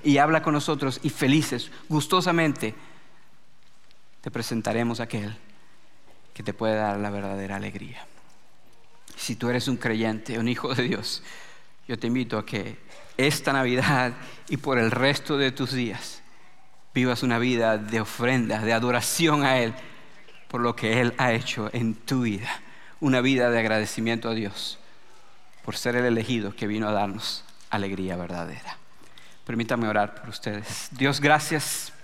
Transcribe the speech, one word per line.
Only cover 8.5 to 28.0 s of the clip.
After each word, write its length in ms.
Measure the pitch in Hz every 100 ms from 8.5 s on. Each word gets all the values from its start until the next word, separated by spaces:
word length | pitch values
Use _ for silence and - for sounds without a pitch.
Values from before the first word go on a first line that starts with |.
| - - - - - - -
Si 200 | - 113
tú 120 | 120
eres 200 | 123 131
un 100 | 120
creyente, 600 | 120 110 110 110 - 113
un 100 | 117
hijo 260 | 123 123
de 80 | 127
Dios, 400 | 127 - - - - - - - - - -
yo 120 | 117
te 100 | 117
invito 280 | 127 117 110
a 80 |
que 340 | 104 104 98 110 - - - -
esta 380 | 135 143 -
Navidad 580 | 135 127 123 135 135 123 120 - - -
y 80 | 143
por 180 | 151 127
el 140 | 113
resto 480 | 113 135 139 - 143
de 120 | 135
tus 220 | 123 131
días 480 | 131 117 95 - - - - - - - - -
vivas 280 | 131 127 117
una 160 | 127 117
vida 400 | 123 120 113 110
de 220 | 107 113
ofrenda, 580 | 107 - 120 131 113 107
de 140 | 110
adoración 720 | 113 123 120 - - 165 151
a 140 | 139 131
Él 140 | 117 - - - - - - - -
por 120 | 123
lo 140 | 120
que 260 | 113 110 113
Él 140 | 120 113
ha 140 | 127
hecho 380 | 113 117 - 107
en 220 | 123 113
tu 280 | 110 - 135
vida. 260 | 120 101 117 - - - - -
Una 220 | 147 131
vida 300 | 127 131 120
de 80 | 117
agradecimiento 680 | 113 110 107 - 113 117 117
a 60 |
Dios 460 | 113 101 - - - - - - - - - - -
por 120 | - -
ser 180 | 127
el 120 | 123 123
elegido 500 | 113 110 120 101 101
que 100 | 107
vino 220 | 107 107
a 40 |
darnos 520 | 104 101 101 - - - - -
alegría 460 | 107 98 95